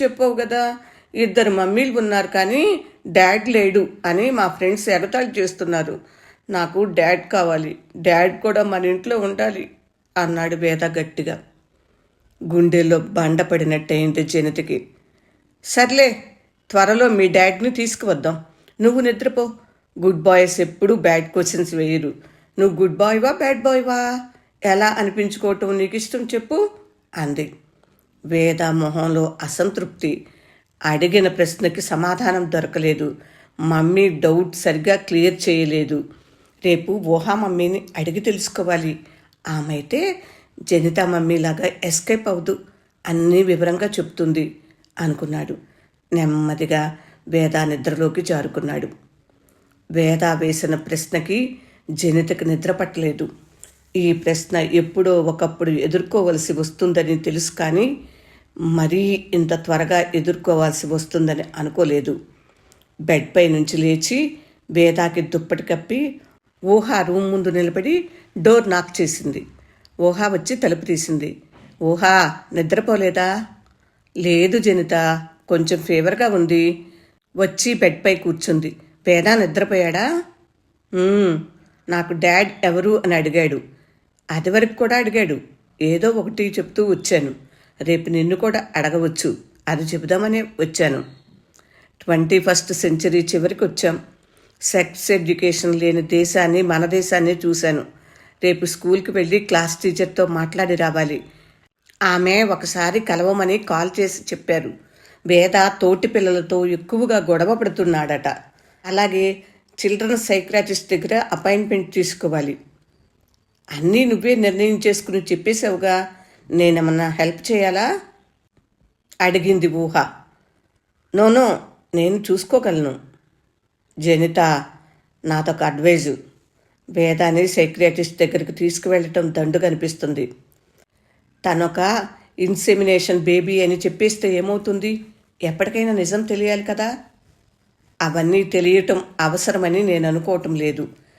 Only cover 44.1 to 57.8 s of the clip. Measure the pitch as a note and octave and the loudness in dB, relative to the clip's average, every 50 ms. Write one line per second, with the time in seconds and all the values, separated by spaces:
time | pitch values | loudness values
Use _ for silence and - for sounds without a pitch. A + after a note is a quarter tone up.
44.1 | - - E3+ D#3+ D3+ D#3+ D3+ D#3 - - _ _ _ _ _ _ _ - E3+ D#3 | -6 -4 -2 0 0 0 -2 -4 -8 -14 _ _ _ _ _ _ _ -6 -4 -4
45.1 | D3 - E3+ D3+ D3+ D3+ D3 - D#3+ - - _ _ _ _ _ _ _ _ _ | -4 -4 -6 -6 -6 -8 -8 -8 -10 -14 -14 _ _ _ _ _ _ _ _ _
46.1 | E3+ E3+ D#3+ D#3 D3+ D3+ D3+ D3+ D#3+ D#3+ E3 D#3 D#3+ D#3 D3+ D#3 D#3 - - - | -2 0 0 0 0 0 0 -2 -2 -4 -2 -2 -2 -2 -2 -4 -8 -12 -20 -20
47.1 | _ _ _ D#3+ D#3+ E3 D#3 D3+ D#3+ D#3 D#3 D3+ D3 C3+ - E3+ D3+ D#3 D#3+ D#3 | _ _ _ -2 0 0 0 2 0 0 -2 -2 -2 -4 -4 -4 -2 0 -2 -2
48.1 | D#3+ F#3 E3 - E3 D3 C#3+ D3 - D#3 D3 D3 D3 C#3+ - - - - _ _ | -2 -4 -4 -2 -4 -4 -4 -6 -6 -6 -6 -6 -6 -6 -8 -10 -12 -20 _ _
49.1 | _ _ _ _ _ _ _ _ _ _ _ _ _ _ _ - D#3+ E3 D#3+ D#3+ | _ _ _ _ _ _ _ _ _ _ _ _ _ _ _ -4 -2 0 2 2
50.1 | E3 D#3+ F3 E3 D#3+ D#3+ D#3+ D#3+ D#3 - - D#3+ D#3 D#3 - - E3 D#3+ - - | 2 2 0 0 0 0 -2 -2 -2 -2 -2 -4 -4 -4 -4 -6 -8 -8 -6 -6
51.1 | F3+ E3 D#3+ F3 G3 A#3+ B3+ B3+ - - - _ _ _ _ - D3+ - F3+ E3 | -6 -6 -4 -2 -2 -2 -4 -4 -8 -14 -20 _ _ _ _ -12 -6 -2 0 2
52.1 | D3+ E3 E3+ E3 F3 - - E3 D#3+ D#3+ E3 F3+ F3+ - F#3 - - E3 D#3+ D3+ | 2 2 0 0 -4 -4 -2 -2 -2 -2 -2 -4 -2 -2 -4 -6 -4 -4 -4 -4
53.1 | D3 - D#3 - - - - _ _ _ - - _ _ _ _ - F#3 F3 E3+ | -2 -4 -8 -10 -10 -16 -20 _ _ _ -20 -20 _ _ _ _ -4 0 2 2
54.1 | E3 E3 - E3 E3 D#3+ - - F3+ E3 D#3+ E3 E3 E3+ D#3+ E3 - F#3+ F#3 F#3 | 0 0 0 -2 -2 -2 -4 -2 -2 -2 0 2 2 0 0 0 -2 0 2 4
55.1 | F3+ E3+ D#3 E3+ D#3+ - E3 D#3+ D#3+ - E3+ E3 D#3 D3 C3 D#3+ D#3+ F3+ F3 - | 2 2 2 0 -2 -2 -4 -4 -2 -4 -2 -2 0 0 0 0 -2 -2 -2 0
56.1 | - G#3 F#3 F3 D#3+ D#3 - - D#3+ D#3 D#3 D#3+ D#3 - F3+ F3+ E3 E3+ D#3+ D3+ | 0 0 2 2 0 0 -2 -4 -4 -4 -4 -6 -4 -2 -2 0 2 0 0 0
57.1 | D#3+ D#3 D#3+ D#3+ D#3 E3 D#3+ - - - E3 D#3 E3 F#3+ | -2 -2 -2 -4 -4 -4 -6 -6 -6 -4 -2 0 0 0